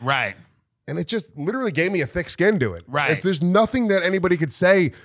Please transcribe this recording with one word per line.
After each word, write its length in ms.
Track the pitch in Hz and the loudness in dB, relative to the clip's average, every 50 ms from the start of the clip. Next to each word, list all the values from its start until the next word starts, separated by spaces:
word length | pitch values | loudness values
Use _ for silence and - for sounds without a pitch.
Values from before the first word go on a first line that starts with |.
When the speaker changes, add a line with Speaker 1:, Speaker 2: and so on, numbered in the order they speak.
Speaker 1:
Right. 340 | 117 131 139 131 120 101 98 - - _ _ _ _ _ _ _ _ | -2 -2 0 0 -2 -4 -6 -10 -18 _ _ _ _ _ _ _ _
Speaker 2:
And 140 | - 143 170 | -8 -8 -6
it 80 | 170 | -6
just 220 | - 226 220 - - - | -4 -6 -6 -6 -8 -12
literally 340 | 147 143 175 233 262 262 220 | -8 -6 -4 -4 -2 -2 -2
gave 220 | 156 165 165 185 196 | -2 0 0 0 0
me 80 | 175 | -2
a 40 | 143 | -2
thick 240 | 120 - 175 165 - | -4 -4 -6 -6 -4
skin 300 | - - 170 208 214 180 | -2 0 0 2 2 0
to 140 | 127 107 87 | 0 -2 -4
it. 100 | 85 - - | -8 -10 -6
Speaker 1:
Right. 220 | 127 147 143 131 | -2 -2 0 0
Speaker 2:
Like, 100 | 123 - | 0 0
there's 200 | - 190 190 143 | 0 -2 -2 0
nothing 460 | 170 175 180 208 226 220 - 262 240 | 0 2 4 4 2 2 0 0 0
that 160 | 214 196 190 170 | 2 2 2 2
anybody 320 | 185 190 190 175 185 180 | 2 0 0 2 0 0
could 160 | 160 165 143 | 0 0 -2
say. 400 | - - 175 180 196 196 180 135 - - - | 0 2 4 4 6 4 4 2 -2 -6 -16